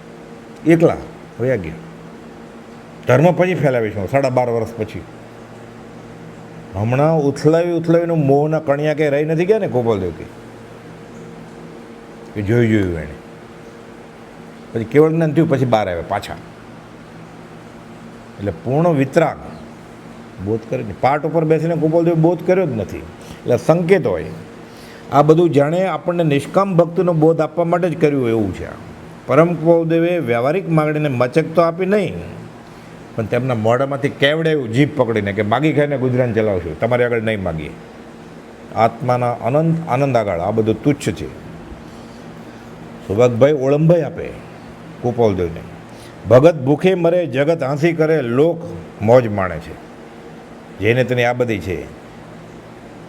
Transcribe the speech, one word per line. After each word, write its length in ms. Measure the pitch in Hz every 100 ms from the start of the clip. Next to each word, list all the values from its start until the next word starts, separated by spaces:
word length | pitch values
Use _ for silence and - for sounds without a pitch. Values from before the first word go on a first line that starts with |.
| - - - - - - 151
એકલા 300 | 165 165 90 - - - -
વયા 160 | 123 123
ગયા. 160 | 82 82 - - - - - - - - - - - - -
ધર્મ 260 | 123 170
પછી 220 | 147 180
ફેલાવીશું, 560 | 175 143 127 110 98 95
સાડા 200 | 139 135
બાર 180 | 123 123
વર્ષ 200 | 117 110 -
પછી. 260 | 110 95 80 - - - - - - - - - - - - - - - -
હમણાં 440 | 95 110 127 151 160
ઉથલાવી 540 | 143 135 151 165 175
ઉથલાવીને 420 | 170 165 170 170
મોહના 440 | 165 135 143 151 156
કણિયા 360 | 151 143 151
ક્યાંય 160 | 147 151
રહી 140 | 143
નથી 200 | 156 160
ગયા 140 | 175 220
ને 100 | 180
ગોપાલદેવ 420 | 120 117 104 92
કે. 140 | 80 - - - - - - - - - - - - - - - - - - - - -
કે 80 | 107
જોયું 300 | 98 120 117
જોયું 260 | 107 92 82
એણે. 80 | 76 76 - - - - - - - - - - - - - - -
પછી 120 | 117
કેવળ 260 | 113 143 156
જ્ઞાન 220 | 160 160
થયું, 160 | 147 160
પછી 160 | -
બહાર 240 | 127 110 101
આવ્યા 140 | 87 80
પાછા. 240 | 98 - 76 - - - - - - - - - - - - - - - - - - - -
એટલે 140 | 98 -
પૂર્ણ 240 | 113 139 175
વિતરાગ 480 | 151 131 175 156 98 - - - - - - - - - -
બોધ 160 | 95 113 -
કરે 120 | 127
ને. 120 | 113 -
પાટ 260 | 123 147 156
ઉપર 180 | 160
બેસીને 320 | 160 160 165 165
ગોપાલદેવે 400 | 156 165 165 165
બોધ 220 | 160 175 165
કર્યો 200 | 185 175
જ 60 |
નથી. 260 | 117 92 85
એટલે 580 | 80 - - - - 120
સંકેત 500 | - 165 170 190 120
હોય. 180 | 87 82 82 - - - - - - -
આ 100 | 139
બધું 280 | 147 160 175
જાણે 360 | 135 143 170 190
આપણને 380 | 156 - 175
નિષ્કામ 520 | 165 143 - - 202 175
ભક્તિનો 360 | 165 170 180
બોધ 280 | 165 156 160
આપવા 240 | 156 -
માટે 260 | 170 175 180
જ 100 | 151
કર્યું 280 | 151 143 120
એવું 260 | 113 101
છે 120 | - -
આ. 60 | - - - - - -
પરમ 280 | 131 170
ગોપાલદેવે 640 | 160 156 170 165 165 170 175
વ્યવહારિક 500 | 127 117 127 175 165
માગણીને 400 | 160 151 151 151
મચક 460 | 127 123 160 160
તો 80 | 165
આપી 240 | 165 165 185
નહીં, 280 | 208 165 87 85 - - - - - - - - -
પણ 80 |
તેમના 300 | 104 120 131
મોઢામાંથી 540 | 120 107 120 135 139 135
કેવડાવ્યું 640 | - 139 160 160 156 117
જીભ 160 | 113 143 -
પકડીને 360 | 117 110 101
કે, 100 | 98
"માગી 300 | 104 117 156
ખાઈને 260 | 139 147 139
ગુજરાન 340 | 127 123 123
ચલાવશું, 480 | 110 107 95 82 80
તમારી 240 | 113 123
આગળ 180 | 120 117
નહીં 200 | 110 107
માગીએ. 280 | 92 80 76 82 - - - - - - - - - 101
આત્માના 560 | 113 - 123 123 123
અનંત 560 | 120 - 143 165 165 -
આનંદ 280 | 123 143 123
આગળ 240 | 104 85
આ 100 | 90
બધું 320 | 110 110 110
તુચ્છ 280 | 147 143 -
છે." 160 | 90 67 - - - - - - - - - - - - - - - - - -
સુભાગભાઈ 440 | 98 123 113 135
ઓળંભાઈ 480 | 151 135 143 160 175
આપે 280 | 135 - 69 - - - - - - -
ગોપાલદેવને, 580 | 123 113 113 92 85 82 - - - - - - -
"ભગત 240 | 120 151
ભૂખે 400 | 165 127 147 185
મરે, 320 | 185 170 175 165
જગત 360 | 127 143 170
હાંસી 300 | 131 143 165
કરે, 300 | 156 156 160
લોક 360 | 120 120 160 165 - - - -
મોજ 240 | 107 123 113
માણે 320 | 104 92 80
છે." 140 | 80 78 - - - - - - - - - -
જેને 260 | 98 123
તેની 200 | 120 123
આ 80 | 120
બધી 260 | 123 120 107
છે 240 | 87 80 71 - - - - - - - - - - -